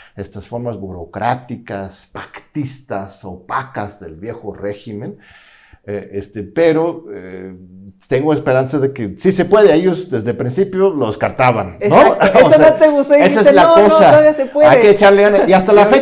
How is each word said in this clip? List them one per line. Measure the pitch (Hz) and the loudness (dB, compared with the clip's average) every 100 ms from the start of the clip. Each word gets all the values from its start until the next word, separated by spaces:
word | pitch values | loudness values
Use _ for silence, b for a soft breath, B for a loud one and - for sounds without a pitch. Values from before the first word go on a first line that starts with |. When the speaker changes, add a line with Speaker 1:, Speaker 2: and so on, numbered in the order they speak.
| b | b
Speaker 1:
estas | - 95 98 - | -18 -16 -18 -16
formas | 120 120 104 | -12 -12 -12
burocráticas, | 95 87 85 98 110 127 127 120 - 101 98 95 _ | -14 -16 -16 -10 -8 -8 -10 -18 -14 -14 -14 -18 _
pactistas, | 113 - - _ 151 135 - - 101 98 - | -20 -20 -20 _ -14 -12 -14 -14 -12 -12 -18
opacas | 98 87 - 120 127 120 101 - | -20 -20 -12 -12 -10 -12 -14 -16
del | 98 | -20
viejo | 80 104 120 104 | -18 -16 -16 -16
régimen. | 95 98 101 117 104 139 208 b b b b b b | -12 -12 -12 -16 -16 -16 -18 b b b b b b
Eh, | - 101 95 | -14 -14 -12
este, | 202 - 110 | -14 -14 -16
pero, | 95 160 165 156 170 160 - | -12 -4 -2 -2 -6 -10 -16
eh, | 101 92 92 95 92 92 95 98 _ - | -20 -18 -18 -18 -20 -20 -20 -20 _ -8
tengo | 131 151 | -4 -2
esperanza | 151 151 131 131 147 | -4 -2 -2 -2 -4
de | 135 | -6
que | 131 104 92 | -6 -12 -4
sí | 185 | -4
se | 185 175 | -2 0
puede. | 208 208 | 2 4
Ellos | 156 185 170 - | 2 0 -4 -6
desde | 123 110 | -6 -6
el | 113 | -6
principio | 123 127 196 190 196 | -6 -4 -4 -2 -2
lo | 156 113 | -2 -6
descartaban, | 104 104 - 127 113 95 - | -4 -6 -2 -2 -2 -6 -8
¿no? | - | 0
Speaker 2:
Exacto. | 170 294 - 196 | 2 2 2 0
Speaker 1:
<laughs> | 240 | 2
O | |
Speaker 2:
Eso | 262 | 4
Speaker 1:
sea, | 311 311 | 4 4
Speaker 2:
no | 311 | 4
te | 311 | 2
gustó | 285 277 | 2 2
y | 285 | 2
Speaker 1:
esa | 285 285 | 2 2
Speaker 2:
dijiste, | 285 | 4
Speaker 1:
es | 185 | 4
la | |
Speaker 2:
"No, | 330 330 | 4 4
no, | |
Speaker 1:
cosa. | 311 320 302 | 4 4 6
Speaker 2:
todavía | 302 302 | 6 4
se | 302 269 | 0 -4
puede". | 285 302 | 2 4
Speaker 1:
Hay | 254 | 4
que | 214 | 4
echarle | 202 202 202 | 4 4 4
ganas. | 208 202 180 | 2 2 2
Y | |
hasta | 185 190 | 2 4
Speaker 2:
Y | |
Speaker 1:
la | 202 | 4
Speaker 2:
ahorita | 208 269 | 4 2